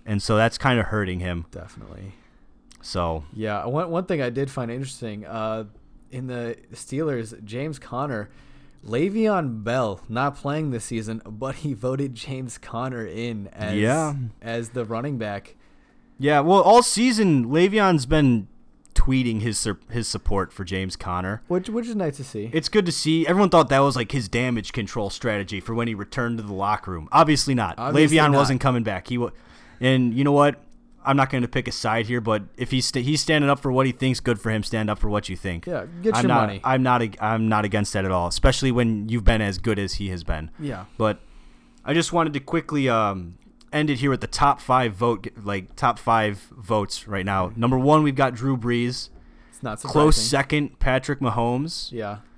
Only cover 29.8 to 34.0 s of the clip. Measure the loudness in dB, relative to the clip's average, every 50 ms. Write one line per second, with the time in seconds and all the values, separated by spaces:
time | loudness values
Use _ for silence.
29.8 | 2 2 4 4 2 2 2 2 2 4 6 6 6 4 2 0 -8 -20 -20 -20
30.8 | -20 -20 -20 -6 -2 2 2 4 2 2 0 -2 -2 -2 -2 -4 -4 -4 -6 -4
31.8 | -2 0 0 0 0 -2 -2 -2 0 0 0 0 -2 -6 -8 -8 -4 -2 0 0
32.8 | 0 0 -2 -2 -2 0 0 0 0 2 2 4 4 4 2 2 0 0 2 2
33.8 | 2 2 0 0